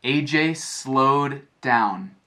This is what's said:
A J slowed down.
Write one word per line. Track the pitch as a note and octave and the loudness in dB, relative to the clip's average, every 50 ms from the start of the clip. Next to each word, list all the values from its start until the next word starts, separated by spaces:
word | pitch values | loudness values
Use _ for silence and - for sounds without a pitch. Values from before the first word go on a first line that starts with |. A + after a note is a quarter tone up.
| _ | _
A | B2 C#3 D3 | 0 -2 0
J | D3 C#3+ D3 D#3 D#3 D#3+ D#3+ | -2 0 0 0 2 0 -2
slowed | D#3+ - - - - - C3 C3 C3+ C3 C3+ C#3 C#3+ C#3+ C#3+ C#3 C#3 - _ _ _ | -4 -8 -12 -12 -12 -8 -2 0 2 4 4 4 2 0 -2 -4 -8 -14 _ _ _
down. | - C3 B2 A#2 A2+ G#2 F#2+ F#2 F#2+ F#2+ - _ _ | -2 2 2 2 2 2 -2 -4 -10 -14 -16 _ _